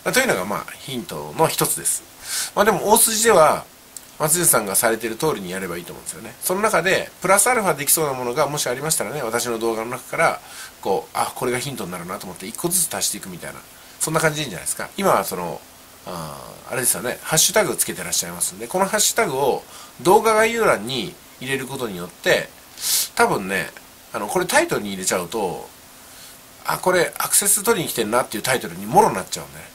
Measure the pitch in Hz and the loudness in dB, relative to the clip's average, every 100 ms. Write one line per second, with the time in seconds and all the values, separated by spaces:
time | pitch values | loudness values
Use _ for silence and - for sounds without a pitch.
0 | 196 190 262 113 92 92 - - - 127 | 2 2 2 0 0 -4 -6 -12 -8 -8
1 | 87 80 76 76 160 - 151 - - - | -6 -10 -8 0 2 2 0 0 -2 -4
2 | - - - - - - 208 165 190 226 | -8 -18 -8 -6 -4 2 4 4 4 4
3 | 226 214 226 190 151 92 - - - - | 4 4 6 8 8 4 -4 -18 -20 -20
4 | - - 151 175 170 127 104 95 117 110 | -20 -4 0 4 4 4 2 2 2 0
5 | 113 113 156 110 90 95 92 87 80 71 | -2 -2 -2 -2 -6 -6 -6 -8 -10 -14
6 | - - 110 - - 185 220 190 175 143 | -12 -12 -14 -8 -4 0 2 2 2 0
7 | 76 - 175 196 240 254 190 151 143 - | 0 -4 4 4 6 4 2 0 2 2
8 | 151 127 123 127 139 147 139 123 151 - | 2 -2 -2 0 0 0 -2 -2 -2 -2
9 | 104 147 117 117 120 113 113 110 117 127 | -2 -4 -2 -2 -2 -2 -2 -2 -4 -8
10 | - 143 160 - - - - - 107 95 | -8 0 0 0 -10 -16 -16 -8 -2 -2
11 | - - 117 - 123 123 139 127 92 90 | -2 -4 -4 -2 -4 -2 -4 -8 -8 -8
12 | 85 101 98 85 95 - 170 180 - 98 | -8 -10 -10 -10 -10 -6 -2 0 0 -2
13 | - - - 180 69 - - - - - | -4 -4 -10 -12 -12 -14 -18 -20 -20 -6
14 | - 160 156 147 139 85 - - - - | 0 4 2 2 -6 -6 -6 -6 -6 0
15 | 190 120 95 90 87 71 - - - - | 4 4 2 -4 -6 -8 -14 -20 -20 -18
16 | - 87 78 71 58 - - 131 120 - | -12 -10 -10 -12 -14 -16 -8 -2 0 -2
17 | 120 - - 156 - 220 175 107 - 85 | -4 -6 0 2 4 4 2 0 -2 -4
18 | 90 - 175 87 - 185 220 185 190 208 | -4 -4 -4 -4 -6 -6 -4 0 2 2
19 | - - 208 131 139 - - - - - | 2 2 0 2 2 2 -4 -18 -18 0
20 | 147 214 220 214 220 233 202 113 110 120 | 6 6 6 4 4 4 2 2 0 -4
21 | - - - - 127 135 131 135 117 90 | -6 -10 -20 -12 -4 -4 -4 -6 -6 -6
22 | 87 - 185 123 - - - - - - | -10 -4 2 2 0 -14 -20 -8 -2 -2
23 | - - 233 135 95 95 73 - - - | -2 2 2 2 -2 -4 -4 -12 -20 -20
24 | - 113 104 180 180 269 339 131 104 95 | -10 -8 -2 -2 2 2 2 -2 -4 -4
25 | 92 98 87 90 90 71 - - - - | -2 -2 -2 -4 -4 -4 -12 -20 -20 -20
26 | - - - - - - - 160 180 180 | -20 -20 -20 -20 -20 -10 -4 0 2 2
27 | 151 - - - 202 208 202 214 131 - | 2 -2 0 2 2 2 2 0 0 -2
28 | 104 120 - 107 - 131 107 82 101 160 | 2 2 0 -2 0 0 -2 -10 2 4
29 | 208 107 87 87 71 73 - | 4 2 -6 -10 -10 -16 -18